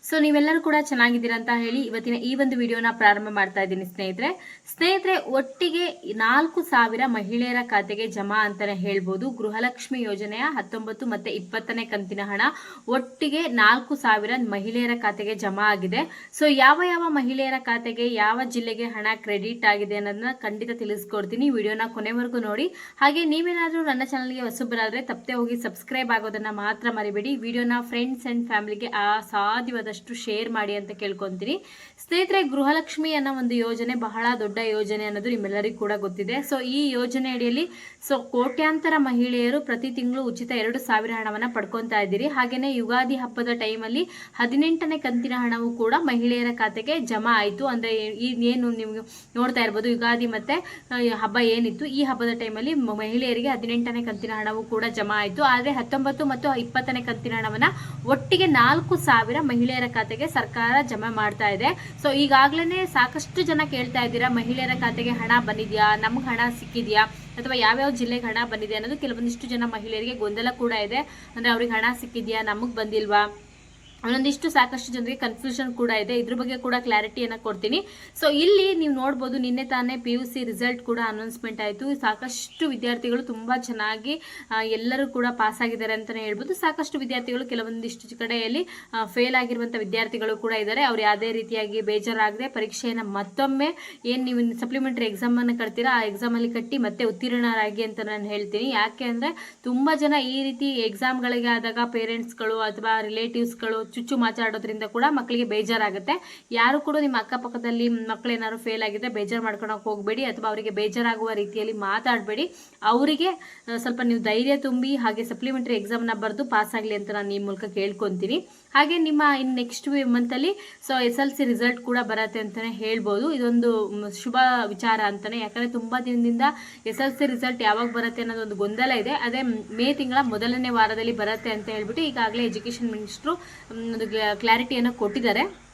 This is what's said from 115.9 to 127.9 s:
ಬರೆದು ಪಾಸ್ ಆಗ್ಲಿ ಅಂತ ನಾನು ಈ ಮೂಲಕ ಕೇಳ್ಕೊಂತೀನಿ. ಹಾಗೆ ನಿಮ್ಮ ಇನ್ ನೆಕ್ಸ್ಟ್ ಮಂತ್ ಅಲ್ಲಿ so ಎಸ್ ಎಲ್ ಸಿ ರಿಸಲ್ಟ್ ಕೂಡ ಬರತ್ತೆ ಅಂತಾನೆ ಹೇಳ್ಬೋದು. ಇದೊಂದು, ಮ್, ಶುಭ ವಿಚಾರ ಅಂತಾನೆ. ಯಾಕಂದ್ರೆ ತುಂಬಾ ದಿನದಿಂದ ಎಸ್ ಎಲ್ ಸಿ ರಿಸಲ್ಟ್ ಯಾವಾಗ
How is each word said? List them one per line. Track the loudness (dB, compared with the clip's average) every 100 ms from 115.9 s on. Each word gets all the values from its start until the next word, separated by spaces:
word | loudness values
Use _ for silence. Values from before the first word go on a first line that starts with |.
| -2 -2
ಬರೆದು | -2 -2 -2 0
ಪಾಸ್ | 2 2 -2
ಆಗ್ಲಿ | -2 -4
ಅಂತ | -4
ನಾನು | -4 -4
ಈ | -4
ಮೂಲಕ | -4 -6 -6
ಕೇಳ್ಕೊಂತೀನಿ. | -2 -2 -2 -2 -2 -2 -2 -4 -20 _
ಹಾಗೆ | 2 4 4
ನಿಮ್ಮ | 2 4 4 4
ಇನ್ | 0 -2
ನೆಕ್ಸ್ಟ್ | -4 -6 -2 0 2
ಮಂತ್ | 2 2
ಅಲ್ಲಿ | 0 0 -2 -8 -18 -2
so | 2 2
ಎಸ್ | 2
ಎಲ್ | 0
ಸಿ | 2 0
ರಿಸಲ್ಟ್ | 4 2 0
ಕೂಡ | 0 0
ಬರತ್ತೆ | 0 -2 -2 -2
ಅಂತಾನೆ | -6 -4 -6
ಹೇಳ್ಬೋದು. | -4 -2 0 0 0 0
ಇದೊಂದು, | 2 2 4 4 2 0
ಮ್, | -4 -8 -8
ಶುಭ | -2 4 4 4 0
ವಿಚಾರ | -2 0 2 2
ಅಂತಾನೆ. | -2 -6 -6
ಯಾಕಂದ್ರೆ | -6 -4 -2
ತುಂಬಾ | -2 -4 -4 0
ದಿನದಿಂದ | 2 2 4 2 0 -12 -10 -8
ಎಸ್ | -2
ಎಲ್ | -2
ಸಿ | 2 0
ರಿಸಲ್ಟ್ | 2 -2 2
ಯಾವಾಗ | 2 4 2